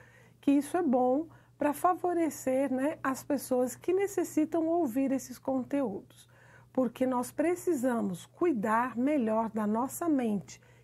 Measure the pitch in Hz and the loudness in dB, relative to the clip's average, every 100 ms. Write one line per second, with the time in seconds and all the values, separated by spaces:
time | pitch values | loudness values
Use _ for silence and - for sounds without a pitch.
0 | - - - _ - 285 277 359 330 254 | -20 -20 -20 _ 2 2 2 0 2 4
1 | 254 269 330 - - _ 294 285 359 359 | 4 2 -2 -12 -20 _ -2 2 2 2
2 | 359 339 320 - 262 262 277 254 285 320 | 0 0 0 -2 -2 0 0 0 -2 -2
3 | 269 262 - 277 - 247 254 - - 370 | -4 -6 -4 -4 0 0 0 -4 -2 0
4 | 392 370 320 302 311 339 330 349 285 247 | 0 -2 -2 0 0 0 0 0 0 0
5 | 269 262 - 240 - 262 240 285 240 196 | 0 -2 -6 -8 -4 -4 -2 -2 -2 -6
6 | - - - - - - - - 247 - | -12 -20 -20 -20 -20 -20 -6 -2 -2 0
7 | 262 247 247 - 320 349 370 294 254 233 | 0 0 -2 0 0 0 0 0 0 0
8 | 202 175 - - 349 240 196 226 254 226 | -2 -6 -12 -2 0 2 2 0 0 0
9 | 262 302 214 220 226 220 208 220 262 - | 2 2 2 0 0 -2 0 0 -2 -2
10 | 339 277 233 202 - - - - | 0 2 2 -2 -4 -16 -20 -20